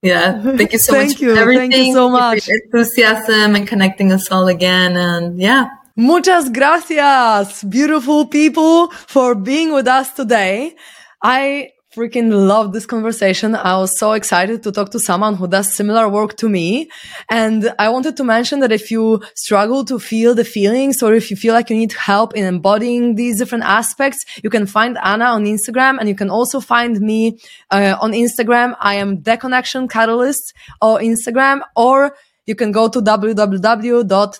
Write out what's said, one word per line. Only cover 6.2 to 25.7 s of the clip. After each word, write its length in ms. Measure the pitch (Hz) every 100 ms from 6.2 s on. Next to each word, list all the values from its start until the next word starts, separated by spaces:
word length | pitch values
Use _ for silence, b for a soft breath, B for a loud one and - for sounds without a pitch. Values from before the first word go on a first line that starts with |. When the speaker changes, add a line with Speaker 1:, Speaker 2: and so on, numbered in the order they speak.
| 359 349 269
Speaker 2:
gracias, 1120 | 233 277 339 320 311 285 269 240 208 202 -
beautiful 640 | 202 220 294 311 247 302 302
people, 640 | 294 302 320 320 330 339 B B
for 260 | 277 254
being 400 | 240 190 277 320
with 140 | 294 247
us 260 | 262 269
today. 600 | - 247 226 190 196 302 - B B B B
I 460 | 214 254 277 277 269 _ _ -
freaking 340 | 233 240 233 208 196
love 240 | 208 214
this 120 | 196 202
conversation. 720 | 233 220 226 196 185 220 220
I 220 | 185 185
was 200 | 190 -
so 140 | 214
excited 500 | 214 202 180 190 226
to 80 | 214
talk 160 | 196 202
to 100 | 233
someone 360 | - 180 214 202
who 120 | 180
does 260 | 190 196
similar 360 | - 208 220 220
work 260 | 202 214 -
to 140 | 226
me. 400 | 196 170 233 311 B B B B
And 440 | 226 220 220 220 -
I 80 | 214
wanted 300 | 247 277 -
to 80 | 254
mention 340 | 226 240 285
that 140 | 262
if 180 | 214 214
you 300 | 226 220 220 214 -
struggle 500 | - 208 208 262 247
to 120 | 254
feel 380 | - 226 233 233
the 80 |
feelings, 580 | 226 - 202 240 269 269
or 120 | 226
if 180 | 226 220
you 60 | 196
feel 160 | 226
like 160 | 226 233
you 80 | 220
need 160 | 226
help 420 | - - 202 220 214
in 80 |
embodying 720 | 190 180 190 208 240 240 240 220
these 240 | 240 214
different 240 | 240 240
aspects, 640 | - 202 233 - 269 262 - B
you 60 | 214
can 160 | 220 202
find 320 | 214 233 240
Anna 220 | 185 208 240 226
on 80 | 208
Instagram, 520 | 214 -